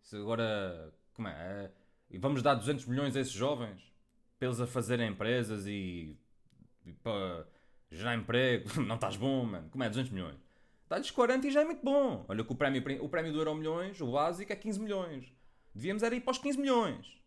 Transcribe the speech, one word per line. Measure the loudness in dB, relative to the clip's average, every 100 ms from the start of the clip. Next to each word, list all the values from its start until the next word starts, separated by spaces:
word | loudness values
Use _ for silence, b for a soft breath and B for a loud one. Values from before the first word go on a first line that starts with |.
Isso | -12 -8
agora, | -2 0 2 0 -2 -6 -12 -18 _
como | -8 -8
é? |
É, | -6 -8 -8 -10 -14 b b b
e | -2
vamos | 0 4
dar | 4
duzentos | 4 2 -2 0
milhões | 0 0 0
a |
esses | -2
jovens? | 0 0 0 -4 -10 -20 _ _ _ _ _
Para | -2
eles | 0
a | 0
fazerem | 0 0 2 0
empresas | 0 0 2 0 -2 -4
e, | -4 -4 -6 -8 -12 _ _ _ _ -20 _
e | -20
para | -10 -4 -2 -2 -4 -10 b b b _
gerar | -6 -2
emprego? | -2 2 4 4 4 0
<laughs> | -2
Não | 0 0
estás | -2 0
bom, | 0 2
mano. | 0 -4 -6
Como | -2
é | -2
duzentos | 0 -2
milhões? | -4 -6 -8 -20 b b b b
Dá-lhes | -2 -2
quarenta | 4 4 4 4
e |
já | 4
é |
muito | 4 2
bom. | 4 4 4 0 -2
Olha | -2
que | -2
o |
prémio, | 2 2 2 0 -4
o | -2
prémio | 0 0
do | 0
Euro | 0
Milhões, | 0 0 -2 -4 -4
o | -2
básico, | 2 2 0 -6
é | -6
quinze | -4 -4
milhões. | -2 -2 -4 -8 -12 -20 b b b
Devíamos | -8 -4 0
era | 0
ir | 0
para | -2
os | -2
quinze | 0 0
milhões. | 4 4 4 -2 -10 -20